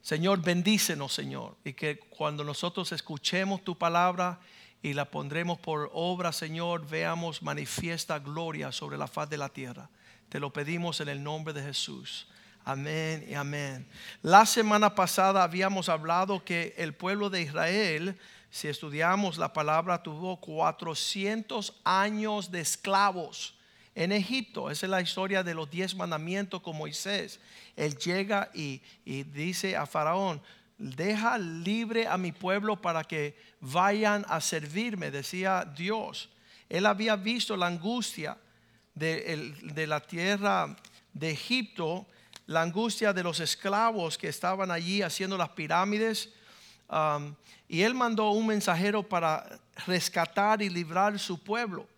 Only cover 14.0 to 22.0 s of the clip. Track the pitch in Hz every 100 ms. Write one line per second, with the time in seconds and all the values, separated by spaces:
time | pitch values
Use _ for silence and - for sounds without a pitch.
14 | - - 156 190 220 - 220 208 208 202
15 | 180 - 190 196 175 180 190 190 180 160
16 | 160 170 190 196 - 175 165 - 170 147
17 | 180 202 208 190 156 156 165 196 208 156
18 | 175 185 - - - - 151 143 151 143
19 | 165 190 202 160 165 156 151 156 175 175
20 | 175 151 185 180 - 156 165 160 170 151
21 | - 196 196 220 214 247 202 - - 190